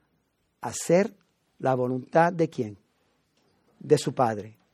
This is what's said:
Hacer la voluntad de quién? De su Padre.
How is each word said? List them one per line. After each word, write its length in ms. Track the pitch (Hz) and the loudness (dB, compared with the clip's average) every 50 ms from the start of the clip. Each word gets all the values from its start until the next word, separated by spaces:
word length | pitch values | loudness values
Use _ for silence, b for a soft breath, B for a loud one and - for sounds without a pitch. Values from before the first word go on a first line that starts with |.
| _ _ _ _ _ _ _ _ _ _ _ _ | _ _ _ _ _ _ _ _ _ _ _ _
Hacer 540 | - 123 113 - - - 165 180 202 226 - _ _ _ _ _ _ _ _ - | -10 -10 -10 -6 -2 2 2 2 2 0 -4 _ _ _ _ _ _ _ _ -6
la 140 | - 131 131 | -2 -2 0
voluntad 560 | 127 123 123 127 127 151 - - 165 165 170 185 | 0 -2 -2 -4 -6 -6 0 2 4 4 4 2
de 180 | 165 165 156 | 0 -2 -2
quién? 260 | - - 120 107 104 - _ _ _ _ _ _ _ _ _ _ _ _ _ _ _ _ _ _ _ - | -2 -6 -8 -8 -8 -16 _ _ _ _ _ _ _ _ _ _ _ _ _ _ _ _ _ _ _ -8
De 180 | - 139 147 | 0 2 2
su 160 | 139 - 156 135 | 2 2 -2 -2
Padre. 460 | - 131 117 110 104 98 107 110 _ _ _ | 0 0 0 -2 -4 -8 -14 -18 _ _ _